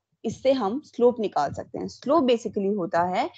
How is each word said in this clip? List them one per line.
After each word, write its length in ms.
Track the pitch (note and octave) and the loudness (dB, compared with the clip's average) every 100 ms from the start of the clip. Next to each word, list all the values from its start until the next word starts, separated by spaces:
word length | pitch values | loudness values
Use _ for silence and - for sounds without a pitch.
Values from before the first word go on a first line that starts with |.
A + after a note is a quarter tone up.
| _ _ A3+ | _ _ -8
इससे 260 | - C4 | -2 0
हम 300 | C4+ G3 C#4 - | 2 0 -4 -8
slope 340 | - B3 A#3+ | 2 2 4
निकाल 340 | F#3+ D3+ C#3+ | -2 -2 -2
सकते 260 | - - - | -4 -10 -10
हैं। 80 | F#3+ | -10
Slope 360 | - B3+ E4 | -6 0 2
basically 540 | B3+ A3+ A3 G#3 G3 G#3 | 4 2 0 -4 -2 -2
होता 260 | E3 E3+ | -2 0
है 260 | F3+ G3 D4 | 0 -2 -4